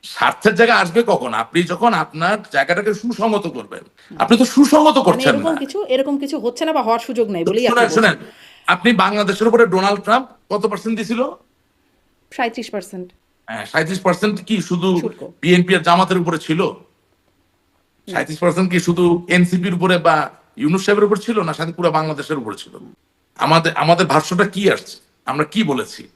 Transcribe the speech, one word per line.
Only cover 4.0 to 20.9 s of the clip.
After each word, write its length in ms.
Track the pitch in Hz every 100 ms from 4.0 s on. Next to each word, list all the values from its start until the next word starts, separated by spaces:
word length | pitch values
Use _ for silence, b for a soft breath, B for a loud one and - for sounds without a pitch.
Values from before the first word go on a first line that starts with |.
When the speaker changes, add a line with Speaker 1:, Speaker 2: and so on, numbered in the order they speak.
| _ -
Speaker 1:
আপনি 200 | - 226
তো 80 | 254
সুসংগত 520 | - 285 302 302 277
Speaker 2:
মানে 60 |
Speaker 1:
করছেন 320 | - 240 262 277
Speaker 2:
এরকম 160 | 330
Speaker 1:
না। 80 | 311
Speaker 2:
কিছু, 240 | 277 392
এরকম 340 | 403 254 277 285
কিছু 220 | 277 302
হচ্ছে 260 | 226 240 311
না 80 |
বা 80 | 311
হওয়ার 180 | 220 233
সুযোগ 300 | - 240 214
নাই 140 | 185
বলেই 240 | 170 208 247
আপনি 220 | 233 226
Speaker 1:
শুনেন, 0 |
Speaker 2:
বলছেন। 140 | -
Speaker 1:
শুনেন, 280 | 214 143 B B B B B
আপনি 260 | 180 233
বাংলাদেশের 540 | 208 190 208 202 202 220
উপরে 180 | 233 226
ডোনাল্ড 360 | 185 190 202
ট্রাম্প 260 | 202 240 262 _ _
কত 160 | 202 220
পার্সেন্ট 340 | 202 220 226
দিছিল? 260 | 196 226 269 339 _ _ _ _ _ _ _ _ _
Speaker 2:
সাঁইত্রিশ 380 | - 240 226 220
পার্সেন্ট। 420 | 208 180 185 180 _ _ _ -
Speaker 1:
হ্যাঁ, 180 | 113 104
সাঁইত্রিশ 340 | 160 160 185
পার্সেন্ট 460 | 185 175 214 202 -
কি 160 | 214
শুধু 380 | 165 175 185 175
Speaker 2:
শুল্ক। 320 | 113 - - -
Speaker 1:
বিএনপি 340 | 165 180 175 185
আর 60 |
জামাতের 360 | 175 175 185 185
উপরে 200 | 170 160
ছিল? 220 | - 160
Speaker 2:
হুম। 220 | 170 98 _ _ _ _ _ _ _ _ _ _ _ _ -
Speaker 1:
সাঁইত্রিশ 280 | 180 139 156
পার্সেন্ট 320 | 175 165 185
কি 80 | 175
শুধু 460 | 175 170 175 170 -
এনসিপির 440 | 180 175 185 190
উপরে 240 | 190 190 175
বা 320 | 165 156 139 - _ -
ইউনূস 280 | 143 185
সাহেবের 180 | 190